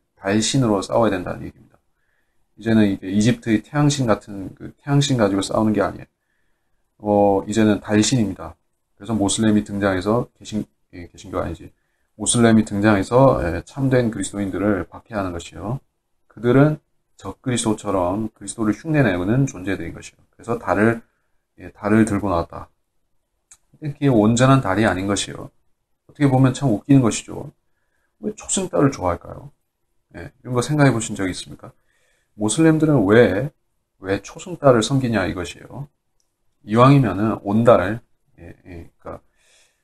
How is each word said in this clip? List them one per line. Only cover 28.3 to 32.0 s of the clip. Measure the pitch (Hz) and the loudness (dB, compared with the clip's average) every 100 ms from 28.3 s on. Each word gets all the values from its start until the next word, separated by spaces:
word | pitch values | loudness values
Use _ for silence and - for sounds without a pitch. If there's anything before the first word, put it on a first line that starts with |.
초승달을 | - - - 180 170 143 | -10 -6 -6 -4 0 0
좋아할까요? | - 90 87 85 87 - _ _ _ _ _ _ - | 0 -4 -6 -8 -18 -18 _ _ _ _ _ _ -18
예, | - - | -18 -16
이런 | 123 123 | -6 -4
거 | |
생각해 | 120 151 139 | -2 2 2
보신 | 113 107 98 | 2 -4 -6
적 | 95 | -6
있습니까? | 85 - - 104 - _ _ | -6 -12 -18 -20 -20 _ _